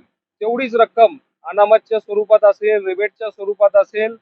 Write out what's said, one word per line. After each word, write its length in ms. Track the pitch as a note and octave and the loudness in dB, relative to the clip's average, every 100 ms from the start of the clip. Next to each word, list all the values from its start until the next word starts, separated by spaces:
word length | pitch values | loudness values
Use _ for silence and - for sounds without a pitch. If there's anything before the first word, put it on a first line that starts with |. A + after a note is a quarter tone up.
| _ | _
तेवढीच 640 | _ _ _ G#3+ A#3+ C4 A#3 | _ _ _ -6 -6 -4 -2
रक्कम 420 | A3 - A3 C#3+ _ _ | 0 2 2 0 _ _
अनामतच्या 560 | D#3 F#3+ G#3 G#3+ - A3 | -8 -2 2 2 0 -6
स्वरूपात 440 | G#3+ G#3 G3+ G#3+ | -4 -6 0 2
असेल, 420 | G#3 G3 G#3+ G#3+ F#3+ | 2 0 -2 -2 -4
रिबेटच्या 420 | F#3 G3+ - A3 | -6 -6 -8 -12
स्वरूपात 460 | - G3 G#3 G3+ G3 | -10 -10 0 2 2
असेल, 380 | F#3+ G#3+ A3 A3+ | 0 -4 -6 -8